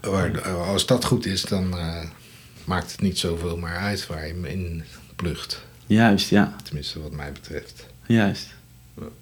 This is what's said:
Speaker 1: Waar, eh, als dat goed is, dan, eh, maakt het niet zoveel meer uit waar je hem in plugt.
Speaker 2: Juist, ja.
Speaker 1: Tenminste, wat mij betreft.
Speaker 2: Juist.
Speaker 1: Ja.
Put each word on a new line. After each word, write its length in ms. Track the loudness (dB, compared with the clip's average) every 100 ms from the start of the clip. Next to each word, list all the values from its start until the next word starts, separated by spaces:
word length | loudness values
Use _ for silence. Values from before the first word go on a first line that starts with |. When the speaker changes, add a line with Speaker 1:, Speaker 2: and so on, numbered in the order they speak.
Speaker 1:
Waar, 340 | 0 0 0 -2
eh, 320 | -4 -4 0
als 160 | 0 2
dat 200 | 2 4
goed 200 | 2 2
is, 160 | -2
dan, 360 | 0 0 0 -2
eh, 260 | -4 -6 -8 -14 -20 -20 -20 -14
maakt 280 | -4 -2 -4
het 100 | -2
niet 180 | 0 0
zoveel 380 | -2 -2 -2 -4
meer 200 | -4 -4
uit 300 | -2 -4 -4
waar 200 | -8 -6
je 60 |
hem 120 | -6 -6
in 380 | -4 -4 -6 -10 -16 -20 -6
plugt. 460 | -4 -4 -8 -12 -12 -20 2
Speaker 2:
Juist, 440 | 6 8 6 4
ja. 260 | 4 4 -2
Speaker 1:
Tenminste, 380 | -10 -8 -8 -10
wat 100 | -10
mij 200 | -10 -10
betreft. 540 | -12 -10 -10 -10 -20 -20 -20 2
Speaker 2:
Juist. 420 | 4 4 2 -8 -18 -20 -20 -20 -16
Speaker 1:
Ja. 60 | -16 -16